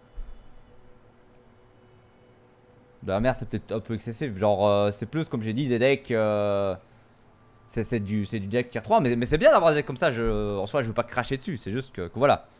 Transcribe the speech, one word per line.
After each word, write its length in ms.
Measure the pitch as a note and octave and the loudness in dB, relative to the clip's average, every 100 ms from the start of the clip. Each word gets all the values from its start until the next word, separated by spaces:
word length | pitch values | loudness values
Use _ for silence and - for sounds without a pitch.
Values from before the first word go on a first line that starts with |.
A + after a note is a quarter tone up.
| _ - - - - - - - - - - _ _ - _ _ _ _ _ - _ _ _ _ _ _ _ _ _ _ | _ -14 -12 -14 -18 -20 -20 -20 -20 -20 -20 _ _ -20 _ _ _ _ _ -20 _ _ _ _ _ _ _ _ _ _
De 80 | - | -4
la 80 | F#2+ | 0
merde, 180 | B2 - | 0 -2
c'est 80 | A2+ | -4
peut-être 240 | G#2+ - | -8 -6
un 80 | A2 | -8
peu 140 | - | -6
excessif. 420 | A2 A#2 A2 C#3+ F#2+ | -8 -8 -8 -6 0
Genre, 300 | G#2 G2 G#2 | 2 4 4
euh, 240 | G2+ G#2 | 4 2
c'est 140 | G#2 A2 | -2 -6
plus, 240 | D#3 D#3 | -6 -4
comme 120 | B2+ | -4
j'ai 120 | A2 | -4
dit, 140 | A2+ C#3+ | -2 0
des 100 | A#2+ | 2
decks, 320 | B2+ C#3 - | 4 2 0
euh, 640 | A2+ G#2+ G#2 G#2 G2 G2 F#2 - - _ _ _ _ _ _ - | 0 0 0 0 0 -2 -4 -10 -20 _ _ _ _ _ _ -10
c'est, 160 | - | -6
c'est 160 | G#2+ A#2+ | -2 -2
du, 260 | G2 G#2+ G2 | -2 -2 -2
c'est 140 | A2+ | -4
du 80 | G2 | -2
deck 220 | A#2+ B2 | -2 -2
tier 120 | A#2 | -4
trois. 180 | - A3+ | 2 2
Mais, 160 | C3 A#2+ | 4 0
mais 120 | A#2+ | 0
c'est 100 | D#3 | 4
bien 140 | C4+ | 6
d'avoir 180 | B3+ E3 | 6 6
des 80 | D3+ | 4
decks 80 | C#3+ | 0
comme 120 | B2+ | -2
ça. 120 | E3 | 0
Je, 480 | A#2 A2+ G#2+ G#2 G2+ | 0 0 0 -2 -4
en 80 | G2+ | -2
soi, 160 | D3 | -2
je 60 | A2+ | -2
veux 60 | |
pas 100 | G#2+ | -2
cracher 340 | - - A2+ C3+ | -4 -4 -4 -4
dessus. 200 | G3+ C3 | -6 -8
C'est 140 | - | -6
juste 220 | A#2 B2+ | -6 -6
que, 140 | - F2 | -8 -8
que 100 | - | 2
voilà. 300 | C#3 G2+ - _ | 4 4 0 _